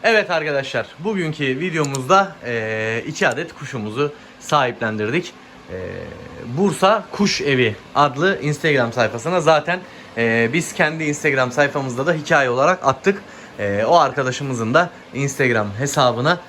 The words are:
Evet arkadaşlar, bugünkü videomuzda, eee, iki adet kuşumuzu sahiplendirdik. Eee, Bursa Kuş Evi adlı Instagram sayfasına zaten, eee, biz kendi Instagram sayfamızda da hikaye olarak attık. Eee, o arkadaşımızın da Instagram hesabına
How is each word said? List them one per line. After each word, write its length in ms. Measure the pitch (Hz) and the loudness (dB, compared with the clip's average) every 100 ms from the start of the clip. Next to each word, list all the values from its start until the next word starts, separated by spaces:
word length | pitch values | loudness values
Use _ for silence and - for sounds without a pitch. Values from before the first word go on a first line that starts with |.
Evet 280 | 214 220 175 | 4 2 2
arkadaşlar, 540 | 165 151 139 131 123 98 - | -2 0 -2 -2 -6 -6 -6
bugünkü 600 | 185 196 160 151 135 131 | -4 -2 -2 -2 -2 -2
videomuzda, 760 | 180 160 143 139 131 190 190 - | -2 -2 -2 -4 2 2 2 -6
eee, 580 | 120 117 110 110 110 113 - | -6 -4 -2 -2 -2 -4 -6
iki 200 | - 170 | 0 0
adet 260 | 120 170 | 0 -8
kuşumuzu 600 | - 143 131 107 113 143 143 - - | -10 -10 -8 -6 -2 -4 -4 -20 -18
sahiplendirdik. 960 | - 151 127 117 113 107 107 156 175 - - - - | 0 2 2 0 -4 -2 -2 -2 -4 -16 -20 -20 -12
Eee, 60 | 95 92 50 - - - - | -10 -8 -10 -12 -14 -16 -14
Bursa 580 | 110 131 202 151 190 214 - | -8 0 2 4 4 4 -2
Kuş 300 | - 135 - | -2 0 0
Evi 340 | 143 131 117 104 - | 0 2 2 -2 -4
adlı 440 | 131 147 131 185 180 | 2 2 2 0 0
Instagram 520 | 147 147 160 139 117 | -4 -2 0 2 0
sayfasına 480 | 123 110 113 160 180 | 0 0 0 -2 0
zaten, 380 | 156 156 151 180 190 - - - | 4 2 2 -6 -8 -20 -12 -2
eee, 320 | 117 117 117 | 0 2 2
biz 200 | 135 - | 0 -4
kendi 300 | - 156 160 | 0 0 0
Instagram 480 | 151 147 151 135 127 | -4 -2 0 0 0
sayfamızda 540 | 123 143 147 135 120 | 2 0 0 -4 -2
da 80 | 147 | 0
hikaye 360 | 160 147 156 131 | 0 2 2 4
olarak 300 | 123 151 185 | 2 2 4
attık. 380 | 135 131 196 202 - - - - | 0 2 0 0 -8 -20 -18 -6
Eee, 260 | 104 101 | -2 0
o 120 | 110 170 | 4 6
arkadaşımızın 760 | 139 139 127 123 139 123 110 | 4 2 -2 -4 -6 -4 2
da 160 | 143 175 - - | 2 2 -6 -12
Instagram 540 | 127 139 139 127 113 104 101 | -4 -4 0 2 2 -2 -4
hesabına 600 | 139 151 127 117 143 175 | -2 2 2 2 0 0